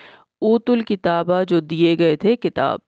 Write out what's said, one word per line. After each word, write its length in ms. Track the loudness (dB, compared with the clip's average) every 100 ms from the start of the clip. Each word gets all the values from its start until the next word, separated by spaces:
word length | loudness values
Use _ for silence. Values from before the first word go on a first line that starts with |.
| -20 -20 _ _
ऊतुल 400 | 0 0 2 -2
किताबा, 600 | -2 -4 -2 -2 0 -2
जो 180 | 0 -2
दिए 340 | -2 0 0 2
गए 200 | 0 2
थे 200 | 0 0
किताब। 460 | -2 -2 -2 -4